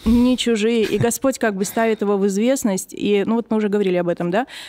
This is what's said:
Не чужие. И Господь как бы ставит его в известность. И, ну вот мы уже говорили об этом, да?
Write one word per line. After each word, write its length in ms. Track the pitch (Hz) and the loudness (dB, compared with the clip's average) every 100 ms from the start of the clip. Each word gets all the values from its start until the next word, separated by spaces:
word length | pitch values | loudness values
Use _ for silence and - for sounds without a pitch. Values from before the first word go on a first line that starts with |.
Не 320 | 220 240 247 254 | 2 4 4 2
чужие. 480 | 233 226 214 233 | 0 0 2 2
И 140 | 208 208 | 0 0
Господь 400 | 233 - 269 262 | 0 0 -2 0
как 160 | 226 190 | -2 -2
бы 80 | |
ставит 360 | 196 - 226 214 | -4 0 0 0
его 160 | 202 202 | 0 0
в 80 | 202 | 0
известность. 640 | 190 233 269 226 190 - | 0 0 0 0 -4 -6
И, 300 | - 202 202 190 | -6 0 0 2
ну 80 | |
вот 160 | 233 226 | -2 -2
мы 60 | 220 | -2
уже 120 | 214 | 0
говорили 280 | 208 196 180 | 0 0 0
об 100 | 175 | 0
этом, 240 | 170 175 | -2 -2
да? 160 | 190 269 - | -2 -4 -10